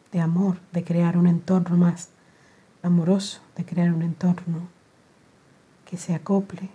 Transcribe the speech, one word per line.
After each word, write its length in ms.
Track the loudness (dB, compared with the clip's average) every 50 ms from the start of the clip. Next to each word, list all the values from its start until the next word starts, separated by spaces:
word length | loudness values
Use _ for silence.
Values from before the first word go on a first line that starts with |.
| _ _
de 100 | -2 -2
amor, 360 | 0 0 2 2 2 0 0 -4 -6 _
de 120 | -6 -6 -4
crear 340 | -2 0 0 2 2 2 4
un 100 | 4 4
entorno 500 | 4 2 0 0 0 0 2 2 2 4
más 320 | 4 4 2 -2 -8 -20 _ _ _ _ _ _ _ _ _ _ _ _ _ _
amoroso, 600 | -2 0 2 2 4 2 0 0 0 -6 -12 -14 -20 _ -12
de 100 | -12 -10
crear 280 | -6 -2 0 0 2 2
un 80 | 0
entorno 640 | -2 -4 -4 -2 0 0 0 0 -2 -6 -6 -6 -8 -12 _ _ _ _ _ _ _ _ _ _ _ _ _ _ _ _ _ _ _ _ _ _ _
que 120 | -14 -14 -12
se 180 | -6 -6 -6
acople 540 | -6 -2 -2 -2 -2 -2 -4 -10 -14 -14 -14